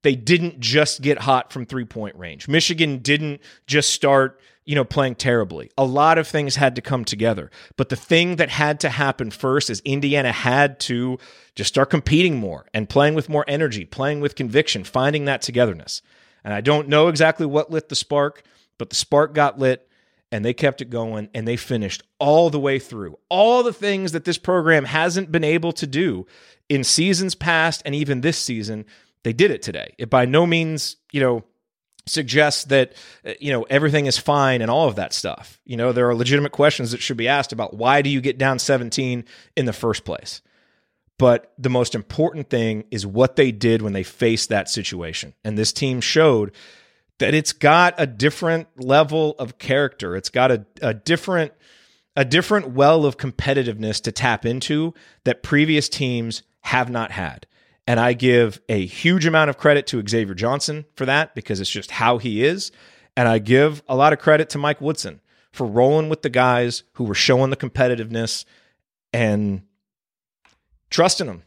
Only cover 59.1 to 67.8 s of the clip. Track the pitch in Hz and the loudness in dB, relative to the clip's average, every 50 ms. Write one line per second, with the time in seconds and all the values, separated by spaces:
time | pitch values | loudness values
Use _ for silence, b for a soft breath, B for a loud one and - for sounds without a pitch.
59.1 | 180 185 156 165 160 160 156 147 131 - - 147 147 143 139 - - 120 104 101 | 2 4 2 2 4 4 2 2 -2 2 4 4 4 4 2 -2 -6 -4 -2 0
60.1 | 113 117 107 98 95 87 107 120 135 143 - - 151 151 147 _ _ - 135 131 | 0 0 0 -2 -4 -4 -2 -2 -2 -2 -4 -6 -8 -10 -12 _ _ -6 -2 0
61.1 | 135 147 160 151 _ - - - 107 95 98 - - 104 - - - - 117 120 | 0 0 0 -2 _ -14 -8 -6 -6 -4 -4 -6 -6 -8 -10 -10 -4 0 2 2
62.1 | 123 113 104 120 104 107 123 151 180 196 - - b b b b b b b b | 2 2 0 -4 0 2 2 2 0 -2 -8 -12 b b b b b b b b
63.1 | b 127 123 117 113 113 104 110 127 131 147 156 151 147 _ - 131 131 143 156 | b 2 4 4 4 2 4 4 4 6 6 4 2 -4 _ -4 2 4 4 4
64.1 | 151 143 - 165 156 151 156 - - 143 143 147 147 - 135 151 151 - - 98 | 4 4 4 4 4 4 2 -2 -4 -4 -2 -4 -4 -2 -4 -6 -4 -4 -8 -12
65.1 | 73 - _ _ _ _ _ _ _ - 131 110 101 117 127 135 147 156 156 156 | -14 -16 _ _ _ _ _ _ _ -6 -6 0 2 4 4 6 4 2 2 0
66.1 | 156 - - 143 120 127 127 127 123 120 123 120 117 - _ _ _ - 123 107 | -4 -4 -4 -2 2 2 4 4 4 2 0 0 -4 -8 _ _ _ -6 -4 -4
67.1 | 101 - - - 127 127 135 131 135 - - 123 _ 143 | 0 0 2 4 4 4 4 0 -2 -4 -6 -8 _ 0